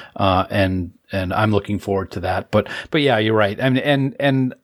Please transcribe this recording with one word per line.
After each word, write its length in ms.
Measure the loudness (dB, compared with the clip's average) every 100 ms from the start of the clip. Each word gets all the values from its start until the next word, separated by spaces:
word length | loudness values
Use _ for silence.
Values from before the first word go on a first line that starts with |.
| -14 -2
Uh, 320 | 2 2 0
and, 440 | 0 0 0 -4 -10 -8
and 200 | -6 -2
I'm 200 | 0 2
looking 260 | 2 0 -6
forward 320 | -2 -4 -4
to 80 | -6
that. 280 | -4 -4 0
But, 180 | -2 -2 -8 -4
but 120 | 0
yeah, 180 | 2 2
you're 160 | 2 2
right. 260 | 2 0
I 80 | 0
mean, 140 | 2
and, 320 | 2 0 0 0
and 360 | 0 2 0 -4